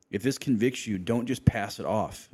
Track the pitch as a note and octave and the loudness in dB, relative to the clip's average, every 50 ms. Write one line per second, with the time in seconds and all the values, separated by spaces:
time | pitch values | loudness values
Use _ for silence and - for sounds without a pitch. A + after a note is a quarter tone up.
0 | _ - - G2+ G2 C3 C3+ - - C#3+ B2+ G#2 G#2+ C3 B2+ - - A2+ G#2 F#2 | _ -6 -6 -2 0 0 -2 -2 0 0 2 4 4 2 0 0 -6 -4 -4 -4
1 | F2+ F2 A#2 A#2+ A#2+ B2 C3 - - - - A2+ G2+ G2+ - - - C#2+ G2+ A2 | -2 0 0 0 0 -2 -2 4 4 4 4 4 -4 -4 -6 -6 -2 0 0 0
2 | F#2 - - - - - | 0 0 -4 -10 -16 -18